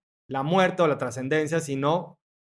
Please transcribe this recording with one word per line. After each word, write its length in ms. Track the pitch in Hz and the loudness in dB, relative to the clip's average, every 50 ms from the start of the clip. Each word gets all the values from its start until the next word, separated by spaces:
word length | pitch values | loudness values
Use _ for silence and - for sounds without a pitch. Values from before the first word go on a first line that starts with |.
| _ _ _ _ _ - | _ _ _ _ _ -8
la 140 | 131 135 139 | -6 -4 -2
muerte 400 | 151 180 190 185 180 185 185 170 | 2 2 4 4 4 2 2 2
o 40 | |
la 100 | 151 135 | 2 2
trascendencia, 640 | 123 135 123 117 131 131 135 151 156 151 151 165 160 | 0 -2 -6 -6 -6 -4 -2 0 0 0 0 -2 -2
sino 580 | 151 143 139 135 139 147 165 180 175 - - _ _ _ _ _ | -2 -4 -4 -2 0 0 0 0 -2 -6 -16 _ _ _ _ _